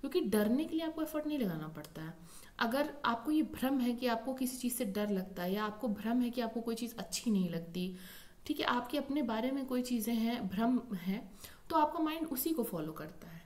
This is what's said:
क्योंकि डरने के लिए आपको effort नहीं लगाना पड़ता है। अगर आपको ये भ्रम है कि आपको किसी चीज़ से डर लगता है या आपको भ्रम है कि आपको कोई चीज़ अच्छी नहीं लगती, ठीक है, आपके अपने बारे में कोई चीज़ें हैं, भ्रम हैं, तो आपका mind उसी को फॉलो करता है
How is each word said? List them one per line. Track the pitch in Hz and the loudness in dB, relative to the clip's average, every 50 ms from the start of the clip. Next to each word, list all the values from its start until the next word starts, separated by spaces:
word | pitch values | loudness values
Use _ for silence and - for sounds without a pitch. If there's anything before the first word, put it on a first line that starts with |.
क्योंकि | - 269 - 359 | -6 0 2 2
डरने | 302 214 196 214 208 214 233 269 320 | 2 4 4 4 6 6 4 4 2
के | 330 - | 2 0
लिए | 320 330 | 0 0
आपको | 320 311 320 311 | 0 -2 -2 -4
effort | 302 - 302 302 | -2 0 -2 -2
नहीं | 302 302 285 | 0 0 0
लगाना | 247 190 165 156 156 156 | 0 0 0 -2 -4 -6
पड़ता | 156 156 147 - - 160 160 | -8 -10 -12 -12 -10 -10 -10
है। | 160 165 - - - - - - - - - | -10 -10 -12 -16 -18 -18 -18 -18 -18 -4 -2
अगर | - 226 226 277 294 302 - - - | 0 0 2 2 0 0 -2 -2 0
आपको | - 233 233 - 302 | 0 0 0 0 2
ये | 302 311 311 | 4 4 4
भ्रम | - - - - 262 277 277 | 2 0 0 0 2 2 4
है | 240 240 240 | 2 2 0
कि | 233 254 | 2 2
आपको | 247 233 226 - 269 254 | 2 2 2 0 -4 -2
किसी | - 262 247 - | -2 -2 -2 -2
चीज़ | - - 247 - | -2 -2 -2 0
से | - - | 0 -2
डर | 202 190 208 208 208 | 0 0 0 0 2
लगता | 208 190 185 - - - 175 | 0 0 -2 -4 -6 -4 -2
है | 180 190 | 0 0
या | 208 214 | 0 0
आपको | 214 208 - - 247 | -2 -2 -2 -2 -2
भ्रम | 202 - - 220 233 254 | -2 0 0 0 2 2
है | 247 240 | 2 2
कि | 233 254 | 0 0
आपको | 233 226 - 233 | -2 -2 -2 -2
कोई | 226 - 226 | -2 -2 -2
चीज़ | 226 247 226 - | -2 -4 -6 -6
अच्छी | - - - - - - 240 | -8 -8 -6 -6 -4 0 2
नहीं | 214 196 185 175 | 4 4 4 2
लगती, | 165 165 165 - - 180 180 185 185 180 - - - - - - - - - | 0 -2 -4 -4 -4 -2 -2 -2 -4 -6 -12 -14 -14 -16 -16 -18 -20 -18 -4
ठीक | - 302 294 | -4 -2 0
है, | - | 2
आपके | - 240 247 247 - - 294 | 2 2 2 2 0 -2 -2
अपने | - - 269 302 294 | 0 2 2 2 2
बारे | 226 220 220 220 254 | 4 2 2 2 2
में | 269 277 269 | 2 0 -2
कोई | 254 254 247 247 | 0 0 0 0
चीज़ें | 247 247 233 208 220 233 | 2 0 0 2 2 2
हैं, | 226 226 226 240 247 - 185 | 2 2 2 2 0 -2 -2
भ्रम | 185 185 226 233 254 240 - - 208 | 0 2 4 4 4 4 2 0 -6
हैं, | 180 170 185 190 220 - - - - - - - - - - | -4 0 0 -2 -2 -2 -10 -14 -16 -16 -16 -18 -18 -8 2
तो | 330 | 4
आपका | 330 302 302 - 330 | 4 6 6 4 2
mind | 320 311 311 330 320 | 0 0 0 0 -2
उसी | - 269 247 - 330 | -2 -2 -2 0 0
को | 320 320 233 | 2 2 0
फॉलो | 214 - 165 156 156 156 | 0 0 -2 -4 -4 -4
करता | - 151 156 - - - 170 | -6 -8 -10 -10 -12 -14 -14
है | 165 165 170 | -14 -16 -16